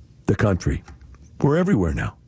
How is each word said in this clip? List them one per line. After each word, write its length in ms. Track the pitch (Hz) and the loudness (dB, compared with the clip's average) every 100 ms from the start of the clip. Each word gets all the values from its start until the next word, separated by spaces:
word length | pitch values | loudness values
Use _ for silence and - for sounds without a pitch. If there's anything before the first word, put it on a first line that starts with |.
| - - - | -20 -10 -4
the 80 | |
country. 480 | 107 107 90 - 67 - - - - - - | 0 2 0 -2 -4 -8 -20 -20 -20 -20 -2
We're 160 | 147 156 | 0 2
everywhere 380 | 180 170 85 | 2 0 0
now. 220 | 71 78 - | -2 -6 -8